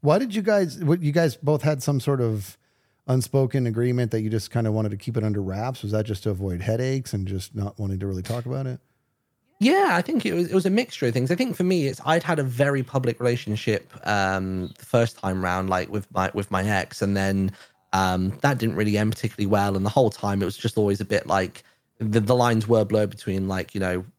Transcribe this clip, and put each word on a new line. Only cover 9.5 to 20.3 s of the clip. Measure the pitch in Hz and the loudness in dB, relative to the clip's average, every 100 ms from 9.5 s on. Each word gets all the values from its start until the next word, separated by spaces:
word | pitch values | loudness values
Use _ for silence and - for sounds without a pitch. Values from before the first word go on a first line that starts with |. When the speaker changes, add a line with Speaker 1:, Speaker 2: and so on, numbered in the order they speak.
| _ | _
Speaker 2:
Yeah, | 226 370 392 | 4 4 4
I | 175 | 2
think | 180 311 208 | 2 -2 0
it | |
was, | 175 175 | 0 2
it | 190 | 2
was | 185 | 4
a | |
mixture | 202 254 - 127 | 2 0 -2 0
of | |
things. | 117 131 | 0 0
I | 175 | 0
think | 254 190 | -2 0
for | |
me, | 185 185 139 | 2 2 0
it's, | 131 | -2
I'd | - 165 | 0 0
had | 156 165 | 2 0
a | |
very | 135 120 143 139 | 0 2 2 2
public | 127 139 127 117 | 0 0 0 0
relationship, | 123 120 - 107 - 104 - - - | 0 0 -2 -4 0 -2 -4 -10 -2
um, | 104 95 95 95 95 90 - | 0 2 0 -2 -4 -6 -10
the | - | 0
first | 123 113 - | 2 2 -2
time | 95 92 | -4 -2
round, | 92 92 95 | 0 0 0
like, | 92 87 | 0 0
with | 104 98 | -6 -6
my, | 98 95 | -2 -2
with | - 98 | -2 -4
my | 95 | -2
ex, | 98 101 - - | 0 0 -2 -4
and | 101 98 | -2 0
then, | 98 98 95 92 - _ _ | 0 0 -2 -4 -20 _ _
um, | 95 95 92 92 - | 0 2 2 -2 0
that | 139 131 | 0 2
didn't | 113 80 | -2 0
really | 107 104 | 0 2
end | 107 | 0
particularly | 110 110 - 101 | -2 -6 -4 0
well. | 104 101 98 | 2 2 0
And | 98 | 0
the | |
whole | 143 120 | 2 2
time | - 104 | 0 -2